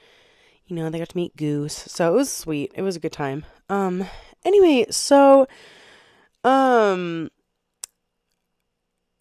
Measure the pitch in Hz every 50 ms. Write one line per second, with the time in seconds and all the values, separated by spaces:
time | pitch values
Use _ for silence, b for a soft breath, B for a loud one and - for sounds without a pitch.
0 | b b b b b b b b b b b b b - 180 165 160 160 160 165
1 | 165 - - 180 175 - - - 151 151 147 147 147 151 - - - - - -
2 | 180 165 170 233 285 262 - - - 160 156 147 143 - - - 185 196 185 165
3 | 151 160 - - 151 139 135 147 156 b b b _ - 190 202 196 190 180 180
4 | 190 185 B B B B B _ - - 392 415 381 339 294 247 220 - - -
5 | - - 277 277 277 277 269 277 262 262 B B B B B B B B B B
6 | B B B B B B _ _ - 233 254 269 269 262 254 233 220 202 190 180
7 | 180 170 170 165 160 - - _ _ _ _ _ _ _ _ _ - - _ _
8 | _ _ _ _ _ _ _ _ _ _ _ _ _ _ _ _ _ _ _ _
9 | _ _ _ _